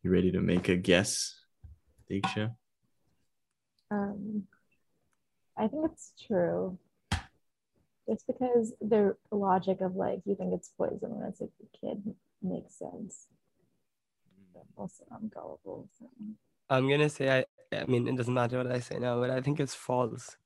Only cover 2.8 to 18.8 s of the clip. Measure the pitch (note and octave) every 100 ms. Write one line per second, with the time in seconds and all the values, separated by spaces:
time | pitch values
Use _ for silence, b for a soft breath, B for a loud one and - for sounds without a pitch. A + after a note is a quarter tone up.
2.8 | _ _ _ _ _ _ _ _ _ _
3.8 | _ G#3 G3+ G#3 G3+ G#3+ G3 _ _ _
4.8 | _ _ _ _ _ _ _ - G#3+ D4
5.8 | D#4 - - - - F#3+ E3+ F3 F#3 F#3
6.8 | _ _ _ - - _ _ _ _ _
7.8 | _ _ - A3 - B3 B3+ A#3+ A3 -
8.8 | G#3+ A3 G3+ - _ G#3 G3 F#3 F#3 F#3+
9.8 | F#3 F#3 F3+ F#3+ G3+ G3 F#3 F3+ - _
10.8 | - - - - - - - _ - -
11.8 | - G#3 G3+ - _ _ F#3 F3 E3+ -
12.8 | - - G3 - _ _ _ _ _ _
13.8 | _ _ _ _ _ F#2 F#2+ F2 - -
14.8 | G3 - - A#3 G#3+ - E2 - - -
15.8 | G3+ _ A#3 _ G#3+ G#3+ _ _ _ C3
16.8 | C3+ C#3+ D3+ - C3+ C3 - _ - -
17.8 | - B2 A#2+ B2+ A#2+ B2 A#2+ B2+ B2 B2